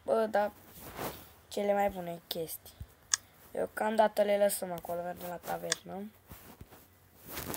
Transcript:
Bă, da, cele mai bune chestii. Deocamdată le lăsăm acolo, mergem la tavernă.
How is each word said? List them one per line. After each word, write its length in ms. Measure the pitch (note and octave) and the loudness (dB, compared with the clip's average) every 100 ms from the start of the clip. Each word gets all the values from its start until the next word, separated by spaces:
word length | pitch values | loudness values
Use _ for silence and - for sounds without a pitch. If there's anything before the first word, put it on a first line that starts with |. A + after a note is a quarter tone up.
Bă, 240 | - A3+ A3 | 2 2 4
da, 220 | G#3 G#3 - - - - - - - - - - | 2 0 -2 -20 -18 -14 -8 -8 -8 -16 -20 -8
cele 260 | - G3+ | -2 2
mai 160 | G3+ G3+ | 4 4
bune 320 | F#3+ F3 E3+ - | 2 -6 -8 -6
chestii. 460 | F3+ D#3+ - - - - - - - - - - | -6 -4 -8 -12 -16 -16 -18 -2 -2 -2 -20 -10
Deocamdată 720 | - - - G#3+ A3 G#3+ G#3+ | -4 -4 0 0 6 4 6
le 160 | G#3 G3+ | 4 6
lăsăm 340 | G3+ G3 F#3 | 4 2 -4
acolo, 300 | F3 - F3 | -6 -4 -4
mergem 280 | F3 F3+ F3+ | -4 -6 -8
la 60 | E3+ | -8
tavernă. 760 | - E3+ E3+ D#3+ F3+ F3+ G#3 - - - - - - - - - - - - - - | -6 -4 -2 -4 -4 -10 -10 -14 -20 -20 -18 -20 -20 -20 -20 -20 -20 -20 -12 -8 -6